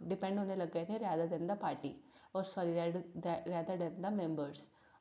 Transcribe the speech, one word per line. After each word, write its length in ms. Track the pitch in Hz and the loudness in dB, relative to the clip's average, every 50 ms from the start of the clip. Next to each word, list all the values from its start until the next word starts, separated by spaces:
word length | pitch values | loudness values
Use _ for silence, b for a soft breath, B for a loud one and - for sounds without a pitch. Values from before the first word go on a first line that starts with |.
| 170 | -2
depend 360 | 165 190 190 190 190 196 208 | -2 -2 0 2 0 2 2
होने 160 | 202 190 190 | 2 0 2
लग 180 | 190 175 165 - | 0 0 0 0
गए 120 | 170 170 | -2 0
थे 140 | 180 214 226 | 0 -2 -2
rather 340 | 233 190 160 160 165 165 175 | 0 2 2 2 2 2 2
than 160 | 156 170 175 | 0 2 0
the 120 | 202 202 208 | 0 0 0
party, 280 | 165 143 - - 139 - - B B B B B B B | -2 -2 -2 -4 -6 -6 -6 B B B B B B B
और 80 | 190 185 | -2 -2
sorry, 300 | 190 - 196 180 170 170 | -2 -2 0 2 2 4
rather, 520 | 170 170 170 170 180 175 - - 170 170 | 4 2 2 2 0 -4 -4 -8 -4 0
rather 560 | 175 170 170 - 175 180 165 165 - 185 170 | 0 0 0 0 0 0 0 0 0 0 0
than 240 | 175 165 160 - 175 | 0 -2 -2 -2 -2
the 160 | 202 214 202 | 0 0 2
members 380 | 175 160 160 151 143 139 147 - - - B B B B B B | 2 2 2 0 0 -2 -4 -8 -14 -16 B B B B B B